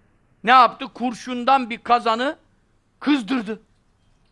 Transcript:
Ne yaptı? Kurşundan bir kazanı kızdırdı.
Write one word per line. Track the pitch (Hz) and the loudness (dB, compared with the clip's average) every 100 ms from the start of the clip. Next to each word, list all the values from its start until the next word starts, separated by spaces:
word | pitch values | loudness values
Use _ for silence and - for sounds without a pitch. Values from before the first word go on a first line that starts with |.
| _ _ _ _ | _ _ _ _
Ne | 208 | 4
yaptı? | 262 233 - 269 | 6 6 2 -14
Kurşundan | - 247 220 247 247 240 269 233 | -6 -6 -6 -10 -6 0 0 0
bir | 226 | -10
kazanı | - 240 226 226 - - _ _ _ _ _ _ | 0 0 2 -2 -2 -6 _ _ _ _ _ _
kızdırdı. | - 294 190 262 208 214 _ _ _ _ _ _ _ | 0 0 0 -6 -6 -12 _ _ _ _ _ _ _